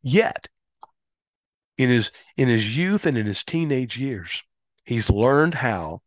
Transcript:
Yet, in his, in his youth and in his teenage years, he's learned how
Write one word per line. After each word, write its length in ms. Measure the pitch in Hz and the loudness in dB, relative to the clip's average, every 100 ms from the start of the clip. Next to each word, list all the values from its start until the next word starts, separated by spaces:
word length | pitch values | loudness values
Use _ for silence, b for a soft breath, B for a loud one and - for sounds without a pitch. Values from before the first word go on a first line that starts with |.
Yet, 480 | 135 160 226 - - _ _ _ - _ _ _ _ _ _ _ _ - | 2 2 2 -2 -14 _ _ _ -20 _ _ _ _ _ _ _ _ -2
in 120 | 127 | 2
his, 220 | 123 110 b b b | 4 2 b b b
in 100 | 131 | 2
his 280 | 117 104 120 | 2 0 -2
youth 280 | 185 202 175 | 0 0 0
and 120 | 123 | -2
in 80 | 104 | -2
his 180 | 98 | -4
teenage 540 | - 165 160 131 127 120 | -4 -4 -2 -2 -4 -6
years, 460 | 135 110 85 - - _ _ _ | -6 -6 -8 -12 -12 _ _ _
he's 260 | - 117 110 | -6 -4 0
learned 440 | 101 120 143 156 151 | 2 4 4 2 0
how 460 | 127 98 80 82 | -2 -2 -6 -10